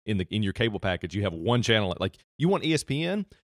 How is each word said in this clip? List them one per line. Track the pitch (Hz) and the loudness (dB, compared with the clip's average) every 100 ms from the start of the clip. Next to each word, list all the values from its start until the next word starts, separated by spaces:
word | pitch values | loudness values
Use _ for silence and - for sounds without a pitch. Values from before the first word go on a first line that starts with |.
| - | -4
in | 104 | -2
the, | 180 | 0
in | 107 | 0
your | 98 | 0
cable | - 117 104 | 0 -2 0
package, | 98 87 85 95 | -2 -2 -4 -2
you | |
have | 98 | -2
one | 82 92 120 | -2 0 2
channel. | 113 110 95 - | 4 2 2 -2
Like, | 95 - _ - | -4 -6 _ -2
you | 165 | 2
want | 190 156 | 2 2
E | |
S | 156 | 0
P | - 139 | 0 -4
N, | 170 208 185 - | -2 -4 -6 -12